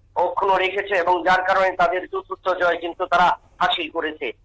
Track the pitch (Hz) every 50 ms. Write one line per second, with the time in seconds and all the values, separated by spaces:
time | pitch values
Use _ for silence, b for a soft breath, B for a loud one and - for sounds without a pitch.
0 | _ _ - - 170 175 - - 196 196 190 185 185 190 190 202 196 - 202 185
1 | 170 175 180 180 160 180 185 185 180 185 196 190 190 185 185 185 175 170 175 180
2 | - - - 190 185 - 190 - - 185 180 180 180 175 170 165 - 175 170 -
3 | 185 180 175 175 180 170 175 - _ _ _ - 180 180 180 - 165 156 - 165
4 | 151 156 156 156 151 117 - _ _